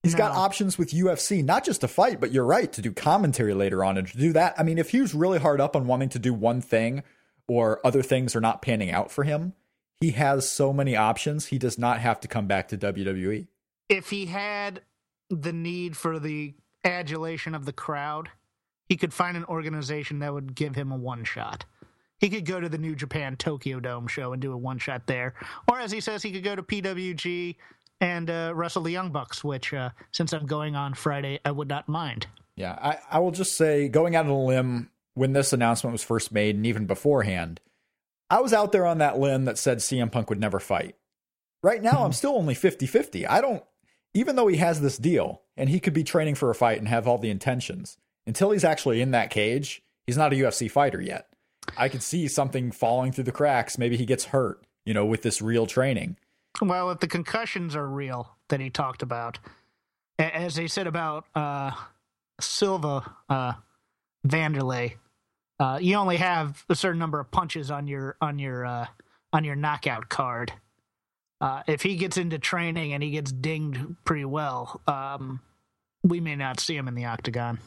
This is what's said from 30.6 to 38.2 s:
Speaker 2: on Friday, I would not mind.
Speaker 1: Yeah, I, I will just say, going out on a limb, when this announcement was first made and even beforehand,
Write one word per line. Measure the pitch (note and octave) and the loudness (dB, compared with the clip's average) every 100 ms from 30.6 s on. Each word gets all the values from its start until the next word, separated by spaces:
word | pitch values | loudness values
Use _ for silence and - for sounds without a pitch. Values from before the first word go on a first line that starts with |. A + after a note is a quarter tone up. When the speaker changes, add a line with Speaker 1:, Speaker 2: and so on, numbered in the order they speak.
| D3+ | -4
Speaker 2:
on | C#3+ C#3+ | -4 -6
Friday, | C3 D#3 C#3+ C#3 C#3 | -4 -2 -2 -4 -4
I | C#3+ | -4
would | C#3+ C#3+ | -4 -4
not | D3 - | -6 -4
mind. | D#3+ D#3 A2+ - - _ - | -4 -4 -8 -10 -16 _ -10
Speaker 1:
Yeah, | F2+ F2+ | -10 -4
I, | C#3 D#3+ - | -2 -4 -2
I | D#3 | 0
will | F3+ | 2
just | E3+ F#3 - | 0 -4 2
say, | D#3+ D3 C#3+ | 4 4 4
going | D3 E3+ E3 | 4 4 2
out | D3+ | 2
on | |
a | C3+ | 2
limb, | C3 B2+ B2+ A#2+ A#2 _ _ | 2 2 2 -2 -6 _ _
when | - C3 | 0 2
this | C3+ C3+ | 4 4
announcement | B2+ A#2 A#2 B2+ | 4 4 4 0
was | A#2 | -4
first | - A2+ - | 0 0 2
made | G#2+ G#2 G#2 | 2 2 2
and | A2+ | 0
even | A2 G2+ | 0 0
beforehand, | G2 D3 C#3 G#2 F#2 E2 E2 _ _ _ _ _ _ | 2 4 4 2 0 -4 -10 _ _ _ _ _ _